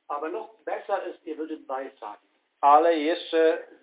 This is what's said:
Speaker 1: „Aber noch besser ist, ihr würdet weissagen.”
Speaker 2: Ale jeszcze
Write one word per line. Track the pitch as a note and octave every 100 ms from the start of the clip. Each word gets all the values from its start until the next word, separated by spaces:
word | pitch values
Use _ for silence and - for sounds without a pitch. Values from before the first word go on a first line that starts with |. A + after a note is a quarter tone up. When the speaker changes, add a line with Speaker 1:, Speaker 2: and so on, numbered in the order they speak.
| -
Speaker 1:
„Aber | D3 D#3
noch | G#3 - _ -
besser | F#3 - F#3+ F3
ist, | - E3
ihr | D3
würdet | D#3 D#3 -
weissagen.” | C3 C3+ - G#2+ G#2 _ _ _ _
Speaker 2:
Ale | C#3+ D3 E3+ E3
jeszcze | D3 E3+ - D#3+ D#3+ E3+ - -